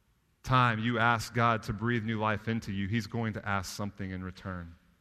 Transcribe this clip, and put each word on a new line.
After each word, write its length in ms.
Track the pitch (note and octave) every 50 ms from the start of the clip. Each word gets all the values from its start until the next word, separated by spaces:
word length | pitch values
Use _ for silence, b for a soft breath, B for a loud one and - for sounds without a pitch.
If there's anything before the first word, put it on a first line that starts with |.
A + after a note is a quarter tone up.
| _ _ _ _ _ _ _ _
time 360 | - B2+ C3 B2+ B2 A#2+ A2 A2
you 200 | A2 A#2+ A#2+ A2
ask 360 | A2+ A#2+ A#2+ A2 - - G2+
God 280 | A#2+ A#2 A#2+ A2+ G#2+
to 100 | G2+ -
breathe 320 | A2 G2 A2 A#2+ A#2+ A#2 G#2+
new 140 | A2+ A2+ G#2+
life 280 | G#2+ G#2+ G#2 G2 -
into 260 | A2+ A#2 A2+ - A2
you, 160 | G2 G2 G2 F#2+
He's 180 | A#2 A#2 G#2+
going 260 | A2+ - A#2 A2+ A2
to 160 | G2 G#2+ - G#2
ask 260 | G2+ G2 F#2 - -
something 360 | - G#2 G2+ - - G2 F#2
in 120 | F#2 F#2
return. 520 | F#2 F#2 F2+ - - G2 F#2 F2 E2+ E2+ E2 - _ _ _ _